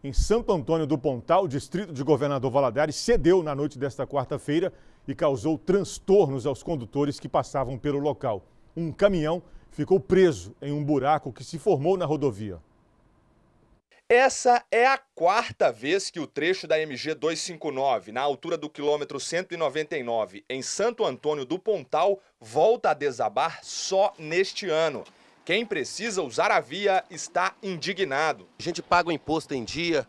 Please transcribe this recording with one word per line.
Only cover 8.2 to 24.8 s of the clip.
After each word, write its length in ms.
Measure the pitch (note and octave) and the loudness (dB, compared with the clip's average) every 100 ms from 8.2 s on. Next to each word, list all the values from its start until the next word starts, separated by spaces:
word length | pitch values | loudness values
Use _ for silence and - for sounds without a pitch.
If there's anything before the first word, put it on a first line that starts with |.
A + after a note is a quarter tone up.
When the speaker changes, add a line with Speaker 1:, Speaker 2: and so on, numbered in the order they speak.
| C3 G2+ _ _ _ - | -4 -4 _ _ _ -8
Speaker 1:
Um 140 | E3 | -8
caminhão 500 | B2 G3+ F#3 D3+ F3 - - - | 2 2 4 0 -4 -8 -20 -16
ficou 280 | - D3 F#3+ | -8 2 2
preso 560 | - F#3 F#3 A2 F2+ - | 4 6 6 4 -10 -12
em 100 | C#3 | -8
um 140 | D3 D3 | -4 0
buraco 480 | D3 C#3 D3+ C#3 | 0 2 0 -2
que 100 | A2 | -14
se 140 | C3 E3 | -14 -4
formou 400 | G#3+ D3+ D3+ F#3+ | 0 2 2 0
na 80 | D#3 | 0
rodovia. 540 | D3+ C#3 G2+ G#2+ E2+ _ _ _ _ _ _ _ _ _ _ _ _ _ _ _ | 0 -2 -2 -10 -12 _ _ _ _ _ _ _ _ _ _ _ _ _ _ _
Speaker 2:
Essa 560 | A#3+ C4 - B3 A#3+ - | 6 6 4 2 2 2
é 160 | A3+ B3+ | 4 4
a 140 | C4+ _ - | 2 _ 0
quarta 560 | E3+ G#3+ A#3+ - D#3 | 2 2 -2 0 0
vez 400 | A2+ C3+ E3+ - | 0 -2 -2 -2
que 80 | - | -10
o 80 | C3+ | -8
trecho 400 | - D#3+ F#3 D#3 | -4 -2 -2 0
da 120 | D#3 | -2
M 160 | D#3 B2 | -2 -6
G 200 | D3 D3 | -6 -2
dois 240 | D3+ D#3+ | -2 -2
cinco 320 | - D#3+ D#3 | -6 -8 -6
nove, 400 | C3 C#3 A2+ F#2+ | 0 0 0 -2
na 100 | A#2 | -2
altura 340 | C#3+ C3+ E3 E3 | -2 -2 -4 -6
do 140 | D3+ | -6
quilômetro 500 | - D3 D3 C#3+ C#3+ | -4 0 0 -2 -8
cento 360 | - E3+ F#3 E3+ | -4 -6 -6 -4
e 20 | |
noventa 400 | D3+ C#3+ D3+ D3+ | -2 -2 -4 -6
e 60 | |
nove, 420 | A#2+ A#2 G2+ G2+ _ | -2 -2 -2 -8 _
em 140 | C3 | -8
Santo 420 | B2 - G#3+ A#3 | -6 -2 -2 0
Antônio 420 | F#3+ B2+ D3+ D3+ B2+ | -4 -2 -4 -4 -4
do 120 | F3+ | -4
Pontal, 600 | - G3 B2+ D3+ F#3 G3 _ _ | -2 -4 -2 2 2 0 _ _
volta 520 | A2+ B2+ G3 A#3+ G3 | -4 2 4 4 0
a 20 | |
desabar 680 | C#3 C#3+ B2 A2 G#2 D#3+ - | 0 -2 -2 -2 0 -2 -4
só 500 | - - - F#3+ G3 - | -12 -10 -2 2 2 -2
neste 500 | D#3 E3+ G3 - F#3+ | -4 -2 -2 -4 -2
ano. 340 | D#3 | 0